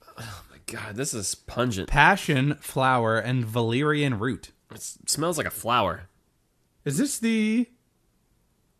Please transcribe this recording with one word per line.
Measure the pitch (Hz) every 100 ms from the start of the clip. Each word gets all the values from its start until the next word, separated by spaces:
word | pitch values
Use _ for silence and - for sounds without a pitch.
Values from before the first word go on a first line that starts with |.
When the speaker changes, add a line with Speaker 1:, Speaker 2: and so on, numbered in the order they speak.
| - -
Speaker 1:
Oh | 113 - -
my | - -
God, | 113 104 104
this | 147
is | 120 95 -
pungent. | - - 123 95 -
Speaker 2:
Passion | 147 151 190 - 143 139 147
flower | - 139 131 127 113 113
and | 107 127 110
valerian | 117 113 120 151 151 143 113
root. | 120 104 - _ -
Speaker 1:
It | 110
s-, | - - -
smells | - 160 160
like | 95
a |
flower. | - 110 120 98 82 90 _ _ _ _ _ _ _ -
Speaker 2:
Is | 139
this | 277 -
the, | 226 226 214 226 233 _ _ _ _ _ _ _ _ _ _